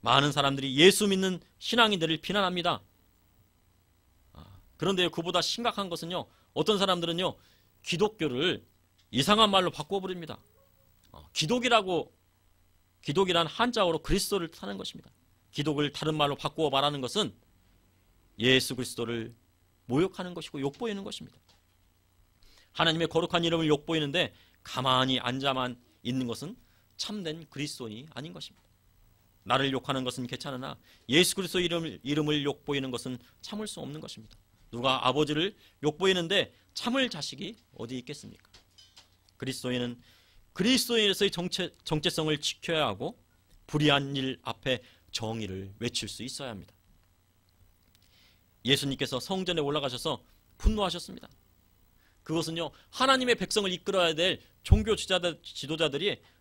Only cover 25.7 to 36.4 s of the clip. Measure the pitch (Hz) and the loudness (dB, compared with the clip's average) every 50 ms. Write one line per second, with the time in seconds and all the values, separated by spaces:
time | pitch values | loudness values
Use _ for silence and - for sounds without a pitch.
25.7 | 120 - _ _ _ _ - 120 131 131 127 117 113 - 139 165 247 - - _ | -6 -10 _ _ _ _ -6 -4 -2 -2 -2 -4 -6 -8 -8 -12 -14 -16 -20 _
26.7 | _ _ _ _ _ - - - 208 214 185 156 156 165 160 - - 135 147 147 | _ _ _ _ _ -10 -10 -8 -8 -8 -8 -8 -8 -10 -12 -14 -8 -8 -8 -8
27.7 | - - 127 110 104 113 139 160 - 117 139 165 175 160 - - - _ _ _ | -6 -10 -10 -10 -10 -12 -14 -14 -14 -14 -12 -12 -12 -14 -16 -16 -18 _ _ _
28.7 | _ _ _ _ _ _ _ _ _ _ _ _ _ _ _ 95 123 131 139 139 | _ _ _ _ _ _ _ _ _ _ _ _ _ _ _ 0 2 2 2 2
29.7 | 135 127 - - 135 131 127 127 123 - 123 123 - 120 - 147 135 123 131 143 | 0 -2 -2 -2 -4 -2 -2 -4 -6 -6 -8 -8 -10 -10 -10 -10 -10 -10 -10 -12
30.7 | 143 - _ - - _ _ - 123 165 180 - - 196 185 170 - 185 180 165 | -12 -14 _ -20 -20 _ _ 2 4 4 4 4 2 -2 -6 -4 -2 -2 0 0
31.7 | 175 170 165 151 98 - - 131 147 151 151 151 151 147 139 143 135 - _ - | -2 -2 -4 -6 -10 -10 -4 -2 0 0 0 0 0 0 0 -2 -4 -4 _ -4
32.7 | 143 139 135 131 123 117 - 127 127 123 - - _ _ - - - 208 214 208 | -4 -4 -4 -4 -6 -8 -6 -8 -10 -10 -12 -18 _ _ -16 -12 -10 -8 -8 -8
33.7 | - 170 156 131 143 156 - - - - 110 - - - _ _ _ _ - - | -10 -10 -10 -10 -10 -12 -12 -14 -14 -16 -18 -20 -20 -20 _ _ _ _ -20 -14
34.7 | - 120 120 135 131 127 - 127 127 147 151 139 151 151 170 202 - - - - | -10 -2 0 0 0 2 2 2 4 4 2 2 2 0 0 -2 -4 -8 -16 -20
35.7 | _ _ - 151 147 - 180 190 190 180 170 165 196 190 | _ _ -2 0 0 2 2 4 4 4 2 2 0 0